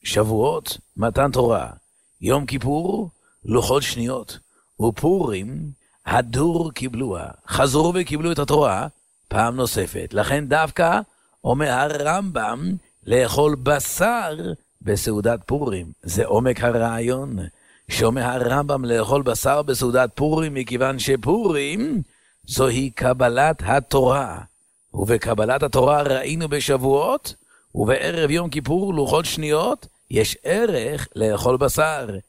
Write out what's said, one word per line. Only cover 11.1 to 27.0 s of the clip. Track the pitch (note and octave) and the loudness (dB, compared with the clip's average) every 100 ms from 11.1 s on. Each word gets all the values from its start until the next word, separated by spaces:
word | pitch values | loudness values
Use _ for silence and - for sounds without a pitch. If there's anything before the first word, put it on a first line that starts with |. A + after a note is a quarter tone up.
| _ _ _ | _ _ _
אומר | - C3 D3 | -2 0 2
הרמב"ם | B2 D3 D3 C#3+ F3+ G3+ D3+ G#2+ A#2 E3+ F#3+ _ _ - | 0 0 0 0 -2 -2 -4 -4 -4 -4 -6 _ _ 0
לאכול | B2 A#2+ C3 D3+ C#3+ | 2 2 4 2 2
בשר | B2+ D3 - - G3 A#3+ F3+ D#3 F3 D#3+ _ _ | 2 0 0 0 2 2 -4 -6 -8 -8 _ _
בסעודת | A#2 G2+ - G#2 G#2+ A#2 - | -2 -2 0 0 0 0 -2
פורים. | C#3+ C3+ F#2+ E2+ - | -4 -2 -4 -8 -14
זה | E2+ E2+ | -6 -2
עומק | - G#2 B2+ A2+ | 2 2 2 0
הרעיון | A#2+ A#2 A#2 A2+ A#2 B2+ C#3 G#2+ E2+ _ _ _ - | 0 0 -2 -2 -4 -4 -6 -8 -10 _ _ _ -8
שאומר | - A2+ C3 | 0 0 2
הרמב"ם | B2 B2+ A#2+ C3+ C#3+ C#3 | -2 -2 0 0 0 -2
לאכול | B2 A#2 G#2+ C#3 | 0 0 2 2
בשר | B2+ A2+ C#3 D3 | 2 0 2 0
בסעודת | D3 B2 B2 B2+ B2 | 0 0 2 2 2
פורים, | - D3+ D#3 D#3+ | 0 0 0 -2
מכיוון | C#3 A#2+ B2 C3 C3+ | -4 -4 -2 0 0
שפורים | A2+ C3+ B2 G3+ G#3 D3 C#3+ F#3 C#4+ A#3+ C#3+ _ _ _ - | 0 0 2 2 2 0 -2 -4 -2 -2 -6 _ _ _ -8
זוהי | B2 C3 A#2+ C3+ | 2 2 2 -2
קבלת | - B2+ B2+ B2 A#2+ D3+ D#3 - | 0 0 2 2 4 2 2 0
התורה. | C3+ - C#3 - C#3 A#2+ E2+ - _ _ _ _ | 0 2 2 4 2 -2 -8 -14 _ _ _ _
ובקבלת | - G#2+ A#2 - A2 A2 C3+ | -6 0 2 2 0 0 0
התורה | C#3 B2+ B2+ D3 | 2 2 4 4
ראינו | C#3+ C3 C#3 D#3+ D#3+ | 2 0 -2 -4 -4
בשבועות, | C#3+ C#3 C3+ C3 C#3 | -4 0 2 4 2